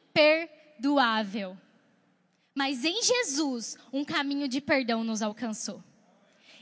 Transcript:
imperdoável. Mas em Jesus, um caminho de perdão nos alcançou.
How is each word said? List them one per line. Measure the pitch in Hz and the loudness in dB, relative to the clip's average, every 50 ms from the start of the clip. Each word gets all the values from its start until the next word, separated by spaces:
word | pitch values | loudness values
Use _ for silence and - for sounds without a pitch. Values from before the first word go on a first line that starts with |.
| _ _ - | _ _ 4
imperdoável. | 330 302 302 311 320 339 320 - - - - - - 226 277 294 277 247 226 220 220 214 196 190 220 196 185 190 196 _ _ _ _ _ _ _ _ _ _ _ _ _ _ _ _ _ _ - | 6 6 6 6 4 0 -6 -12 -20 -20 -20 -12 -4 0 2 4 4 4 4 2 0 -2 -2 -6 -8 -8 -8 -12 -16 _ _ _ _ _ _ _ _ _ _ _ _ _ _ _ _ _ _ -6
Mas | 277 269 269 285 240 247 | -4 -2 -2 -2 -2 -2
em | 320 370 453 | -2 -2 0
Jesus, | 466 - 494 494 480 294 269 285 320 277 254 233 214 - - - - - | 2 2 2 2 2 0 0 0 0 -2 -2 -4 -6 -8 -10 -10 -12 -8
um | - 277 294 | -6 -6 -4
caminho | - 339 311 269 277 285 277 285 | -2 -2 -2 -2 -2 -2 -2 -2
de | 269 233 285 | -2 -4 -4
perdão | 294 - 302 262 254 220 226 226 | 0 2 2 2 2 0 -2 -2
nos | 226 226 220 202 | -2 -2 -2 -2
alcançou. | 220 214 214 - 247 220 214 - - - 190 - - _ _ _ _ _ _ _ _ _ _ _ _ - - - | -4 -4 -4 -6 -6 -6 -6 -6 -8 -10 -10 -12 -16 _ _ _ _ _ _ _ _ _ _ _ _ -20 -18 -8